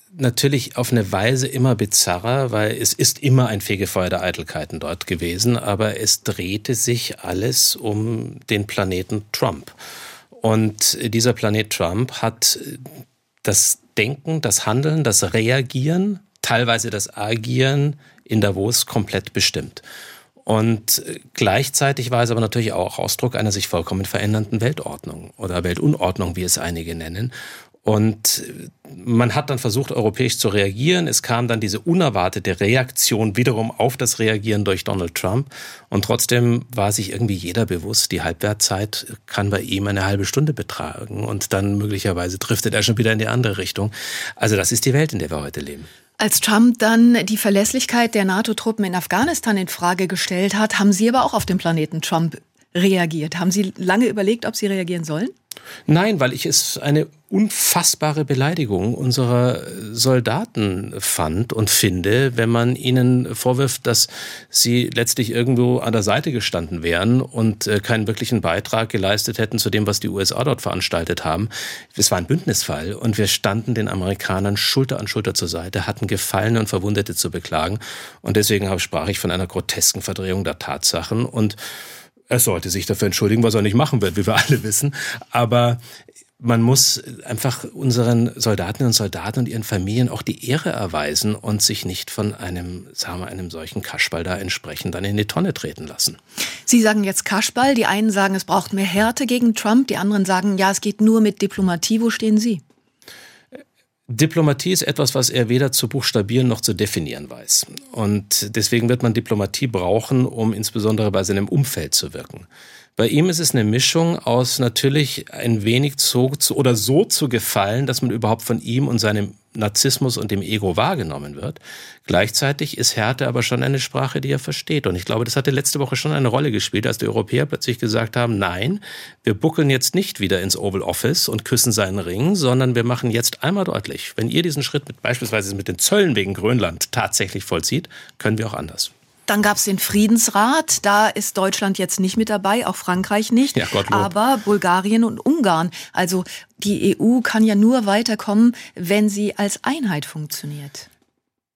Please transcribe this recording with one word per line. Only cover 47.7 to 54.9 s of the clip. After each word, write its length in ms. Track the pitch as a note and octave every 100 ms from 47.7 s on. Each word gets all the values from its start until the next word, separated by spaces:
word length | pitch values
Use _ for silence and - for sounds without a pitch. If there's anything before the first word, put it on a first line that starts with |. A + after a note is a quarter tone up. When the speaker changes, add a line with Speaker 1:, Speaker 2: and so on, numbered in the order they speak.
| C4 - A#3+ A#3
Speaker 2:
der 120 | A3 F#3+
nato-Truppen 580 | F#3+ A3+ G#3+ A#3 A3
in 120 | G3 F3+
Afghanistan 600 | - F3+ C#4+ D#4+ - G3+
in 120 | F#3
Frage 400 | - F3 F3+ F#3+
gestellt 480 | F3+ - F3+ G3 G3+
hat, 220 | A3 -
haben 140 | G3+
Sie 160 | F#3+ A3+
aber 160 | B3+
auch 80 | -
auf 140 | A3 -
den 100 | F#3+
Planeten 460 | E3+ E3 D#3 D#3+
Trump 360 | - E3 E3 - - _ _
reagiert. 640 | F3 F#3+ F#3+ E3+ D#3+ D3+ E3+
Haben 120 | F3+
Sie 220 | F#3+ F#3+ -
lange 300 | F3+ G3 B3
überlegt, 360 | G#3+ F#3+ A#3
ob 120 | - A3+
Sie 100 | G#3
reagieren 380 | G3 F3